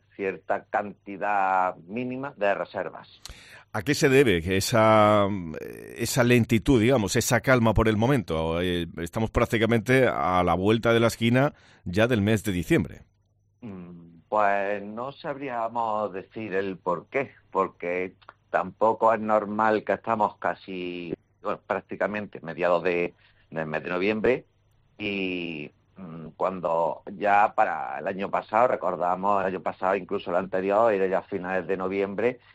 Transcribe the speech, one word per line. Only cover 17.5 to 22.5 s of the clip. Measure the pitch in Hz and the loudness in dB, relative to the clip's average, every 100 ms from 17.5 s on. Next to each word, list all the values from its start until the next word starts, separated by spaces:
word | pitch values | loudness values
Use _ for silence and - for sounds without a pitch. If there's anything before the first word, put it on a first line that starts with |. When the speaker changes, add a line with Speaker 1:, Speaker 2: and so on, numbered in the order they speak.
Speaker 1:
porque | 95 92 - 87 90 92 92 - - _ | -2 -2 -4 -6 -6 -6 -10 -20 -20 _
tampoco | 82 92 - 110 113 113 | -4 -4 0 0 4 2
es | 110 | 2
normal | 110 107 104 107 110 107 | 2 0 0 0 2 0
que | - | 0
estamos | 98 - 110 104 - | -4 -2 0 -2 -2
casi, | 90 87 - 92 90 87 85 - _ _ | -4 -4 -8 -10 -8 -8 -8 -10 _ _
bueno, | 101 92 - | -8 -8 -6
prácticamente | 98 - 95 95 107 101 - | -8 -6 -6 -4 -4 -8 -12
mediados | 82 | -12